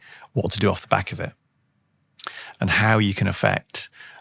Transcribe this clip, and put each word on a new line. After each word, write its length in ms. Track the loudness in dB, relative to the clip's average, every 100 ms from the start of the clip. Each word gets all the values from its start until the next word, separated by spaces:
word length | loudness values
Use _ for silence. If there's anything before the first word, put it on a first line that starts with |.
| -14 -20 -8
what 180 | -4 -2
to 80 | 0
do 100 | 0
off 120 | 0
the 60 | 0
back 240 | 0 -2
of 80 | -8
it 140 | -10 -12 _ _ _ _ _ _ _ -14 -14 -14 -14 -4
and 100 | 0
how 300 | 2 4 4
you 160 | 2 2
can 120 | 0
affect 640 | 2 0 0 -4 -8 -8 -14 -20 -14